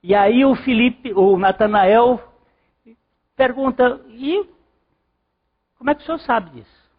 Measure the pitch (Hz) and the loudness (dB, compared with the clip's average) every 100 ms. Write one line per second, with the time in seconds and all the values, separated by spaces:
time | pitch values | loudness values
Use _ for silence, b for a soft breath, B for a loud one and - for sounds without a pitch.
0 | 175 202 202 240 269 247 - 233 247 247 | 0 2 2 2 2 0 -2 0 0 -4
1 | 254 196 196 185 190 190 214 208 190 220 | -6 0 2 2 0 0 -2 2 2 4
2 | 240 240 - _ _ _ _ _ 233 226 | 2 0 -8 _ _ _ _ _ _ _
3 | _ _ _ - 262 247 269 247 247 269 | _ _ _ -4 -4 -2 -6 0 -2 -2
4 | - 226 269 381 392 _ _ _ _ _ | -16 -12 -6 -6 -6 _ _ _ _ _
5 | _ _ _ _ _ _ _ _ 254 294 | _ _ _ _ _ _ _ _ -6 -6
6 | - 330 - 233 170 127 104 _ _ | -6 -12 -4 -6 -6 -20 -20 _ _